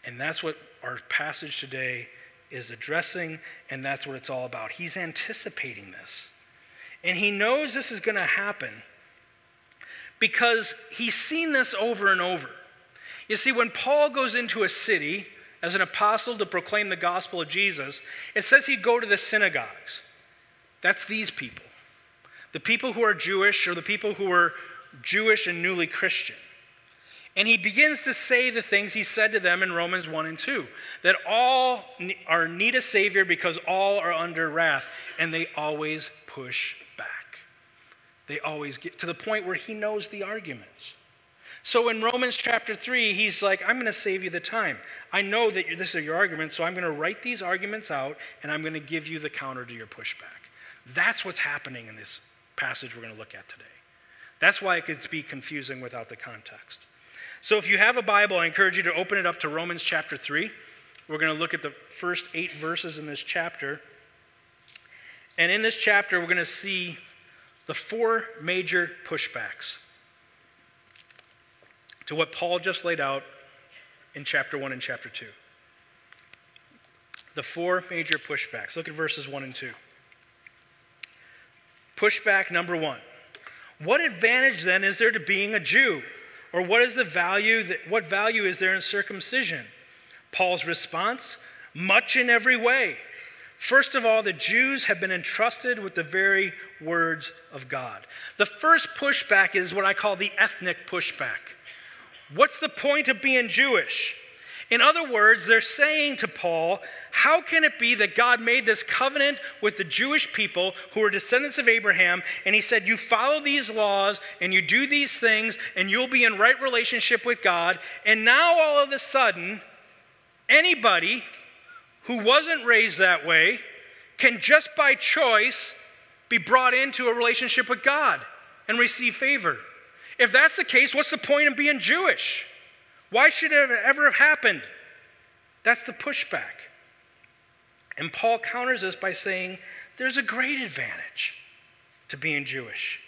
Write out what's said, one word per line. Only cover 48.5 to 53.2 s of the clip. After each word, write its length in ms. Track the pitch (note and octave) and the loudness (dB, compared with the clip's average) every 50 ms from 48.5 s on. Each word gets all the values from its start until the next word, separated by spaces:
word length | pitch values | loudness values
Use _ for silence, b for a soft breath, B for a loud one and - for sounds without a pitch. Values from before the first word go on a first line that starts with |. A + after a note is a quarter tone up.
I'm 100 | D3+ D#3 | -6 -4
gonna 160 | D#3 D#3+ D#3+ D#3 | -4 -6 -8 -8
give 300 | D3 C3+ D#3+ D#3+ D3 D#3 | -10 -6 -8 -8 -6 -8
you 100 | E3 D#3 | -10 -8
the 120 | D3+ D3+ | -8 -8
counter 340 | - - C#3+ C3+ C3 B2+ B2 | -10 -8 -10 -10 -10 -12 -12
to 100 | A#2+ A#2+ | -14 -14
your 120 | A#2 A2 | -16 -16
pushback." 640 | G#2+ - - - - - - - - - - - - B B B B B B B | -18 -18 -12 -10 -10 -10 -10 -16 -20 -20 -20 -20 -20 B B B B B B B
That's 380 | B2 B2 D#3 F#3+ A3+ A3+ - - | -8 -2 0 0 0 0 -2 -6
what's 160 | F#3+ E3+ - | -6 -4 -4
happening 480 | - D3 C#3+ C#3+ - C#3 B2+ A#2+ A2+ A2+ | -4 -4 -4 -8 -10 -12 -14 -14 -16 -16
in 80 | G#2+ | -20
this 240 | G#2 G#2+ - - - - _ _ _ _ _ _ | -18 -14 -12 -14 -14 -14 _ _ _ _ _ _
passage 380 | - - - - - - A#2+ A2+ | -8 -6 -6 -6 -8 -10 -12 -14
we're 80 | A#2+ | -16
gonna 120 | A2+ A2+ A2 | -18 -18 -16
look 200 | G#2+ | -18